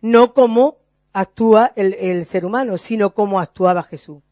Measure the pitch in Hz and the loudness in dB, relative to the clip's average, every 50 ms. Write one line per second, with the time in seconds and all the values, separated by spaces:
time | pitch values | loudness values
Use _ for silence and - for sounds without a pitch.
0 | - 226 233 233 240 240 240 285 254 233 220 233 254 294 311 _ _ _ _ _ | -2 2 4 4 4 4 _ 2 2 2 2 2 0 0 0 _ _ _ _ _
1 | _ _ _ 196 190 - _ - 226 226 220 214 233 247 240 - 196 190 190 - | _ _ _ -6 -6 -6 _ -2 2 4 4 4 4 2 -2 -2 -4 -4 -4 -4
2 | - 185 180 180 170 - - 185 170 180 214 247 269 240 196 170 - - 226 220 | -6 -6 -6 -6 -8 -6 -6 -6 -6 -4 -6 -4 -4 -4 -6 -8 -8 -8 -4 -2
3 | 202 196 - - 208 196 196 190 170 - _ - 185 180 180 175 160 _ - 147 | -2 -2 -2 -2 -4 -2 -2 -4 -4 -6 _ -2 0 0 0 0 -4 _ -16 -20
4 | _ - 151 147 _ _ | _ -20 -20 -20 _ _